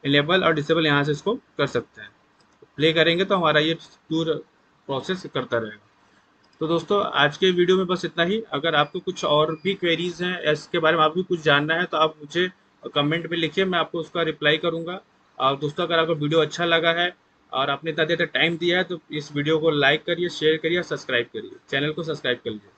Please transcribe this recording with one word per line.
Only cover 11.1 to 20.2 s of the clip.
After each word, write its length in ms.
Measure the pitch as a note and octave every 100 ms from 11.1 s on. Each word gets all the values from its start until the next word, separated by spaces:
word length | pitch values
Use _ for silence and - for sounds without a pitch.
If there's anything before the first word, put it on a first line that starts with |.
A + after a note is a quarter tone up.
| E3
कुछ 160 | F#3 F3
जानना 360 | D3+ C#3+ D3+ E3
है 100 | F3+
तो 120 | D#3+
आप 180 | D#3+ D#3
मुझे 320 | D3 E3 F#3 - _ _ B2 D3
comment 320 | D3 E3 E3
में 100 | E3+
लिखिए, 280 | D#3+ D#3 F#3+
मैं 140 | F3
आपको 200 | D#3 E3+
उसका 220 | D#3 F3
reply 360 | D#3+ D3+ D3 D3+
करूँगा। 440 | E3+ E3 E3 F#3 _ _ _ -
और 180 | C3 C#3
दोस्तों 260 | D3 D3
अगर 160 | F3 E3
आपको 160 | D#3+ D#3+
video 240 | D3 D#3+
अच्छा 260 | D3+ D#3 E3+
लगा 260 | E3 E3
है 260 | E3 F3 - _ _ _
और 160 | B2 C#3
आपने 220 | C#3 E3
इतना 140 | D#3 D#3
देर 120 | E3
तक 140 | E3
time 240 | C3 D#3 E3+
दिया 200 | F3 F3+
है 60 |
तो 160 | F3+ F3+ _
इस 200 | D3+ D3
video 280 | D3 C#3+ D#3+
को 100 | D#3+
लाइक 360 | D3+ C3+ D3+ -
करिए, 240 | E3+